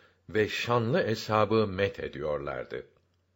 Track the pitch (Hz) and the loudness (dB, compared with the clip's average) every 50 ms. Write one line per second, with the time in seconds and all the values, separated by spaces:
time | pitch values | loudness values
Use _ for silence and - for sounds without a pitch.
0 | - _ _ _ _ - 107 107 107 - - - - 120 120 123 113 113 135 117 | -20 _ _ _ _ -2 0 2 2 2 0 -2 0 2 2 2 2 2 2 2
1 | - 107 113 - - - 107 107 107 101 110 110 107 98 90 95 101 98 - - | 2 0 -2 -2 -2 2 2 2 4 4 4 2 2 2 0 0 0 0 -2 -4
2 | 71 73 71 67 73 76 73 69 71 71 65 64 62 - - 64 - - _ _ | -8 -8 -6 -4 -4 -2 -2 -2 -4 -4 -6 -6 -8 -8 -8 -10 -10 -12 _ _
3 | _ _ _ _ _ _ _ | _ _ _ _ _ _ _